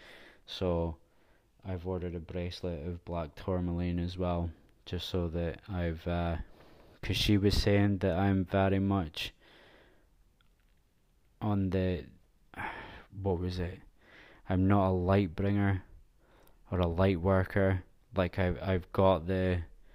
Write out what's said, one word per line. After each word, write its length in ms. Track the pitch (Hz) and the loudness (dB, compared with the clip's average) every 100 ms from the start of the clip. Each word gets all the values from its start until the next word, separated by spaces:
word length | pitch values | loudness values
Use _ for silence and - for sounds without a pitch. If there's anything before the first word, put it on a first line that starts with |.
| - - - - - | -20 -20 -20 -20 -16
So 500 | - 92 85 85 78 _ _ _ _ _ _ | -4 0 0 0 -6 _ _ _ _ _ _
I've 220 | 95 92 87 | -10 -8 -6
ordered 280 | 92 87 | -6 -6
a 60 | 85 | -8
bracelet 640 | 80 90 87 - 92 82 78 | -8 -6 -6 -6 -8 -6 -8
of 180 | 85 | -10
black 300 | - 85 78 - | -8 -8 -8 -8
tourmaline 640 | - 92 90 85 87 87 | -4 -2 -2 -2 -2 -2
as 200 | 87 90 | -4 -4
well, 320 | 90 87 85 - - _ - | -2 -2 -4 -8 -18 _ -10
just 220 | 90 - | -8 -4
so 200 | 92 85 | -4 -2
that 320 | 85 85 - - | -2 -4 -6 -8
I've, 380 | 92 87 82 - | -4 -4 -4 -4
uh, 300 | 87 85 82 - - - - - - | -2 -2 -4 -8 -16 -20 -20 -20 -12
'cause 140 | - 98 | -4 0
she 220 | - 104 | 2 4
was 180 | 101 - | 4 4
saying 420 | - 101 101 98 | 4 4 4 2
that 200 | 98 85 | 0 2
I'm 260 | 98 95 92 | 2 2 2
very 340 | 98 95 95 | 2 2 2
much 520 | 98 98 82 - - - _ - - - _ _ _ _ _ _ _ _ _ _ _ _ _ _ _ _ | 2 0 -2 -6 -10 -12 _ -20 -20 -20 _ _ _ _ _ _ _ _ _ _ _ _ _ _ _ _
on 300 | 110 101 95 | -2 0 0
the, 340 | 95 92 87 - - _ _ _ - | 2 0 -2 -6 -18 _ _ _ -12
<sighs> 640 | - - - - - 98 | -10 -10 -14 -18 -16 -6
what 160 | 98 87 | -2 0
was 200 | 90 90 | -2 -4
it? 220 | 85 - - _ - - - - - | -6 -8 -18 _ -20 -20 -20 -20 -2
I'm 180 | 92 95 | 2 4
not 200 | 101 95 | 6 4
a 40 | |
light 440 | 92 90 98 98 80 | 2 4 4 2 0
bringer 460 | 98 101 101 95 - - - _ _ - - - - | 0 2 2 0 -4 -18 -20 _ _ -20 -20 -20 -6
or 100 | 92 | 0
a 60 | 87 | 0
light 340 | 85 95 92 | 2 2 2
worker. 640 | 92 95 92 104 95 92 - _ _ - | 2 2 2 2 2 2 -4 _ _ -2
Like, 220 | 90 - | -2 0
I've, 200 | 90 85 | -2 0
I've 300 | - 92 - | -2 -2 -2
got 340 | - 95 90 82 | 2 4 4 0
the, 340 | 95 92 87 85 - - | 0 0 0 -4 -14 -20